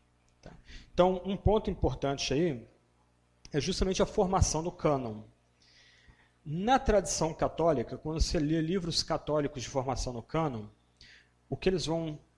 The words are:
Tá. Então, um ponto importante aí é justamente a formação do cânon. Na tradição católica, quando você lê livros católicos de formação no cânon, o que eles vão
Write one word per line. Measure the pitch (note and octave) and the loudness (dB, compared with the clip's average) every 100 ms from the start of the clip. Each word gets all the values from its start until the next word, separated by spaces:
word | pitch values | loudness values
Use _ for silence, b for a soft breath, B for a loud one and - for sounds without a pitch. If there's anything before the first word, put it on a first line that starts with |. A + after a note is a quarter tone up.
| _ _ _ _ | _ _ _ _
Tá. | - - B B B | -20 -20 B B B
Então, | - F3+ F#3 | 4 4 2
um | F3+ F#3+ | -2 -2
ponto | F#3 G#3+ G#3+ | 2 2 2
importante | - D3+ C3 C#3 C#3 - | -2 -2 0 -2 -2 -2
aí | C3+ E3+ B2 A2+ _ _ _ _ _ _ _ - | 0 0 -2 -10 _ _ _ _ _ _ _ -6
é | D3+ | -4
justamente | C3+ F#3 F#3+ F#3+ | -2 0 0 2
a | G3+ | 0
formação | - F#3 F#3 - D3+ | 2 2 2 2 2
do | E3+ | -4
cânon. | - D#3 C#3 A#2+ G#2+ G#2+ _ _ _ b b b b b b b b D#3 | -2 0 0 -2 -8 -14 _ _ _ b b b b b b b b -10
Na | D#3 G#3 C4 | -4 2 4
tradição | C4 G#3 F3+ - D#3+ | 6 4 2 0 -2
católica, | D#3+ C3+ - E3 C#3+ A2 B2+ | 0 -2 2 2 2 0 -6
quando | D3+ D#3+ | -6 0
você | - F3 | 0 2
lê | D3 E3 | 2 2
livros | D#3+ F#3+ E3+ D3 | 2 0 0 -2
católicos | - D#3 - D3+ C#3+ - | -2 -4 0 0 0 -4
de | A2+ | -4
formação | C#3 B2 B2 - | -2 -2 -2 -4
no | A#2+ | -8
cânon, | - D#3+ D#3+ A#2 G#2+ - _ _ B B B _ _ | -6 -2 -2 -4 -10 -16 _ _ B B B _ _
o | |
que | C3 F#3 | -2 0
eles | F#3 | 0
vão | C#3+ E3 E3 D3+ - | 0 -2 -4 -8 -14